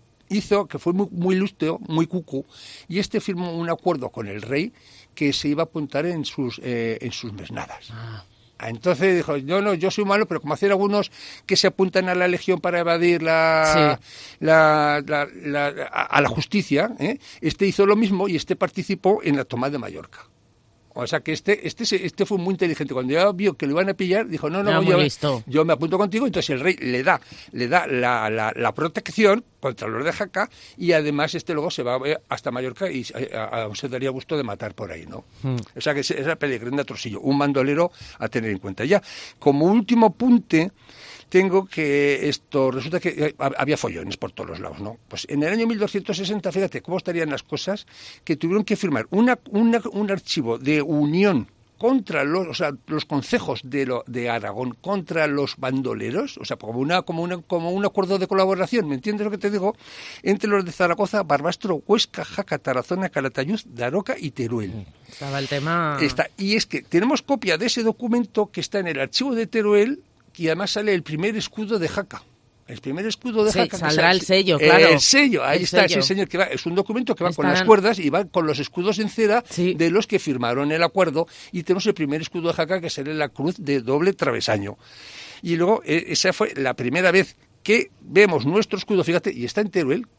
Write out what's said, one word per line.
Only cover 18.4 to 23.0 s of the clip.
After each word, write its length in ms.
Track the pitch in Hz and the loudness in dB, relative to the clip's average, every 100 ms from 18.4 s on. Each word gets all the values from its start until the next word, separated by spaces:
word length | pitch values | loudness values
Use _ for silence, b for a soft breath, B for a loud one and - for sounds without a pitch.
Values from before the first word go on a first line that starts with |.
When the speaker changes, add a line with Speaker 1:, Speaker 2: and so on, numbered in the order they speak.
| - 143 | -2 -2
Speaker 1:
participó 640 | 180 - 170 185 226 208 | -2 -4 -4 0 2 2
en 140 | 170 143 | 2 0
la 80 | |
toma 240 | 127 120 131 | -2 -4 -4
de 80 | 147 | -4
Mallorca. 500 | 101 82 80 - - _ _ _ _ _ _ - | -8 -12 -16 -20 -20 _ _ _ _ _ _ -10
O 80 | 123 | -4
sea 140 | 156 | -4
que 140 | - | -4
este, 340 | 156 - 208 160 | -4 0 0 -2
este 160 | - | -6
se, 220 | 226 190 175 | -2 -2 -2
este 180 | - | -4
fue 140 | 190 202 | -2 0
muy 140 | 175 | -2
inteligente. 420 | 190 180 156 143 | 0 0 -2 -4
Cuando 180 | 131 | -4